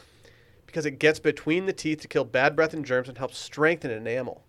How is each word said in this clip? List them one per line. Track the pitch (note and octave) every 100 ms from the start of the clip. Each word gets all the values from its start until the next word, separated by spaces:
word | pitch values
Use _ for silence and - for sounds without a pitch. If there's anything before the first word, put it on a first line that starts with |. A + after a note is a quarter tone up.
| - _ - - _ _ -
because | E3+
it | D3 C3+
gets | D3+ D3+
between | D#3 D3 D3+ E3+ F#3+
the |
teeth | F#3 D#3 D3+
to | -
kill | D3+
bad | A#2+ B2+ C#3+ D3
breath | D#3+
and | D#3+
germs | B2 B2+ B2+
and | A#2+
helps | B2+ -
strengthen | - - D#3 E3+ C#3
enamel. | A2 A2+ B2 A#2+ -